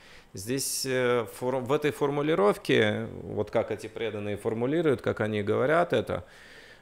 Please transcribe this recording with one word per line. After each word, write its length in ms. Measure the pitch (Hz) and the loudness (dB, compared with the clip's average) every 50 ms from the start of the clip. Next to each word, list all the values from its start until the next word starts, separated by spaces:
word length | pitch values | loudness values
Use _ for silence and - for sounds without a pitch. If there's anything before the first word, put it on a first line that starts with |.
| - - - - - - - | -20 -20 -20 -20 -20 -18 -14
Здесь, 520 | 101 95 113 131 139 - - - - - | -10 -6 -4 -4 -4 -2 -4 -4 -4 -2
э, 400 | 135 127 127 127 120 123 120 110 101 - | -2 0 2 2 2 2 2 0 -2 -6
фор-, 220 | - 127 123 131 131 | -6 -4 -2 -2 -2
в 140 | 123 117 143 | 0 0 0
этой 180 | 151 - 147 | 2 2 0
формулировке, 1160 | 135 - 151 139 143 147 143 156 160 185 196 208 196 - - - 131 120 110 107 107 107 113 101 92 92 87 | 0 0 0 0 0 0 0 2 2 4 4 4 2 2 2 4 4 6 6 4 2 0 -4 -6 -8 -10 -10
вот 280 | 92 104 101 104 - | -6 -4 -4 -2 0
как 180 | - 117 101 - | 0 0 0 0
эти 180 | 110 98 - | -4 -8 -8
преданные 500 | 110 - 110 113 110 104 104 104 104 101 | -10 -8 -6 -6 -4 -4 -4 -4 -4 -4
формулируют, 640 | 98 - 117 113 113 120 131 151 170 170 151 123 113 | -4 -2 -2 -2 0 0 0 0 2 2 2 2 2
как 180 | - 110 107 - | 0 -2 -2 0
они 240 | 110 107 107 104 101 | 0 0 0 0 0
говорят 480 | 104 110 113 123 135 156 170 175 170 135 | 0 2 2 2 2 2 2 2 2 2
это, 300 | 113 104 - - 92 - - - - - - - - - - - - | 0 0 0 -4 -6 -8 -12 -20 -20 -20 -20 -20 -20 -20 -20 -20 -18